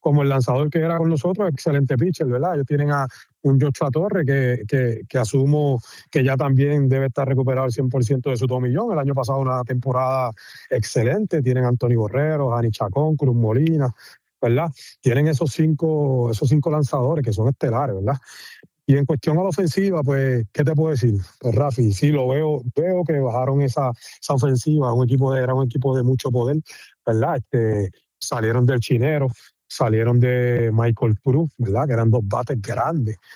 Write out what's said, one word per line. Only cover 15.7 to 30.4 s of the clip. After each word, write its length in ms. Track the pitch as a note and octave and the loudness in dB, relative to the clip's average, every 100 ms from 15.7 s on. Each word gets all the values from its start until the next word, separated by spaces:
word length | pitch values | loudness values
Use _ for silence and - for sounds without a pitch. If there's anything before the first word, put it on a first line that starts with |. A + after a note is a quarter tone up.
| D3 D#3+ D#3 C#3+ C3 A#2+ | 2 0 0 0 0 0
esos 180 | A2+ C3 | 0 2
cinco 220 | D3 D#3+ | 2 2
lanzadores 540 | D3+ C#3+ C#3+ B2 D3+ | 0 0 0 0 0
que 80 | A#2 | -2
son 160 | G#2+ A#2+ | 0 0
estelares, 480 | C3+ C#3+ A2+ C#3 G2 | 0 -2 -2 -2 -2
¿verdad? 200 | G#2 C#3 - - - - - _ - | -2 -4 -8 -20 -20 -20 -20 _ 0
Y 100 | C#3 | 2
en 100 | C3+ | 2
cuestión 300 | D3+ - D#3 | -2 0 0
a 40 | |
la 60 | F#3+ | 0
ofensiva, 560 | D#3 F3 F#3+ G3 E3+ | 0 -2 0 0 0
pues, 420 | C#3 C#3 C3+ B2 G#2+ | 0 0 0 0 -2
¿qué 100 | - | -2
te 100 | D3 | 0
puedo 200 | D3+ D#3+ | 2 0
decir? 220 | C#3 A#2+ G2+ F#2+ _ | 0 0 0 -4 _
Pues, 120 | B2 | -2
Rafi, 400 | G2+ C#3+ B2 A2+ | 0 0 0 0
sí, 200 | G2 D3 | 2 2
lo 160 | D3 B2+ | 2 0
veo, 340 | C#3 D#3 D3 A#2+ - | 0 0 -2 -4 -2
veo 260 | B3+ F3+ | 0 0
que 160 | E3 D3 | 0 0
bajaron 420 | C3 A#2+ B2+ C#3 | 0 -2 0 0
esa, 280 | C#3 C3+ C3+ A#2+ - - | 0 0 -2 -4 -12 -14
esa 140 | - | -4
ofensiva, 580 | C3+ C#3 C3 D#3 D3+ B2+ | 0 2 0 2 0 2
un 120 | A#2 | 2
equipo 300 | B2+ C3 C3+ | 2 2 0
de, 80 | C3 | 0
era 120 | B2+ | 0
un 100 | C3 | 0
equipo 320 | C3 B2+ C3+ C3 | -2 -2 -2 0
de 80 | |
mucho 260 | B2 C3 C3+ | 0 0 -2
poder, 280 | B2 A#2+ D#3 - - - _ | -2 0 -2 -4 -18 -20 _
¿verdad? 340 | - A2 D3 C#3+ | -2 0 0 -2
Este, 520 | - B2 A2 G#2+ G2 - _ - | -2 0 0 0 -2 -8 _ -14
salieron 460 | - B2 A2 A#2+ B2 | -8 -4 0 2 2
del 120 | B2+ | 2
Chinero, 500 | - A#2 C#3 D3+ C3+ - - _ - | 0 0 2 0 -2 -6 -18 _ -14
salieron 520 | - A#2+ A2 A2+ A#2+ | -4 0 2 2 4
de 500 | B2 B2 | 2 2